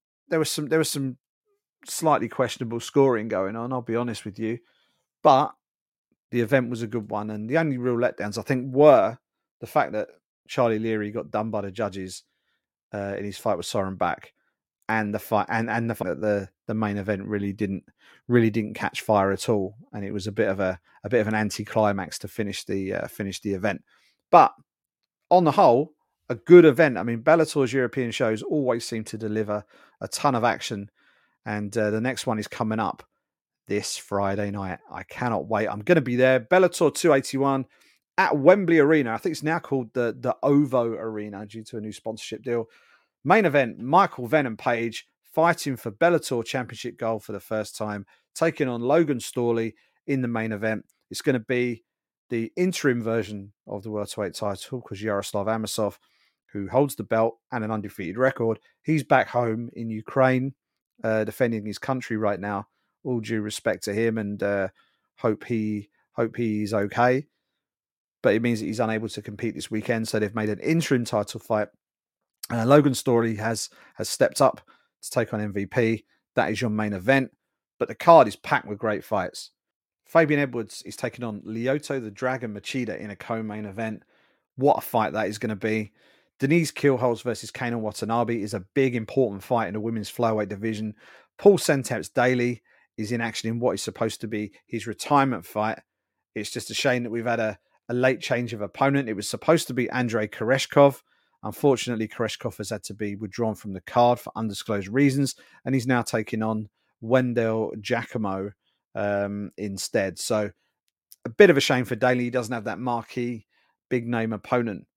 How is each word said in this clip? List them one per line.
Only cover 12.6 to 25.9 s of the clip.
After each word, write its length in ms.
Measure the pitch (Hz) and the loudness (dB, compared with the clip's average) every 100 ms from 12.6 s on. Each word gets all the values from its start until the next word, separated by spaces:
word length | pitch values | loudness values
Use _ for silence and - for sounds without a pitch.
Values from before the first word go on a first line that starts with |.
| _ _ _ | _ _ _
uh, 220 | 104 98 98 | -8 -6 -6
in 60 | |
his 140 | 101 98 | -8 -6
fight 180 | 113 90 | -4 -4
with 100 | - | -4
Soren 300 | 107 95 95 | -4 -4 -2
Bak, 380 | 87 - - _ _ _ _ _ - | -2 -2 -10 _ _ _ _ _ -4
and 260 | 110 104 | -2 0
the 40 | 104 | -4
fight, 280 | - 107 - | 0 0 0
and, 220 | 113 113 | -2 -2
and 180 | 113 117 | -2 -2
the 60 | |
fact 140 | 110 92 | -4 -4
that 120 | 71 | -2
the, 280 | 107 101 98 _ - | 0 -2 -4 _ -8
the 80 | |
main 240 | 110 107 101 | -2 -2 -2
event 280 | 98 98 101 | -2 -4 -2
really 260 | 104 101 | -4 -4
didn't, 320 | 98 101 98 - _ _ - - | -4 -4 -4 -10 _ _ -14 2
really 240 | 120 113 | 4 4
didn't 240 | 110 110 | 2 -4
catch 260 | 107 95 - | -4 -6 -4
fire 320 | - 104 98 | 2 4 4
at 160 | 98 - | 0 0
all, 260 | 107 95 110 - | 0 -2 -8 -14
and 120 | 107 | -10
it 80 | 101 | -8
was 140 | 104 101 | -6 -6
a 60 | |
bit 160 | 104 104 | 0 0
of 120 | 95 | 2
a, 180 | 92 92 _ _ | -2 -2 _ _
a 60 | 101 | -2
bit 120 | 120 | 0
of 80 | 107 | 2
an 60 | |
anticlimax 840 | 110 104 - 104 113 107 101 85 - | 0 -2 -4 -4 2 2 2 -4 -10
to 100 | 104 | -12
finish 360 | - 104 98 | -6 -6 -6
the, 280 | - 98 95 | -6 -4 -4
uh, 140 | 98 - | -4 -6
finish 320 | - 98 95 | -8 -8 -6
the 140 | 104 | -6
event. 280 | 95 104 95 _ _ _ _ _ | -4 -2 -4 _ _ _ _ _
But 240 | 170 - - _ _ _ _ _ _ - | 6 6 2 _ _ _ _ _ _ 2
on 140 | 180 | 4
the 80 | 165 | 4
whole, 420 | 170 165 120 165 | 6 6 6 2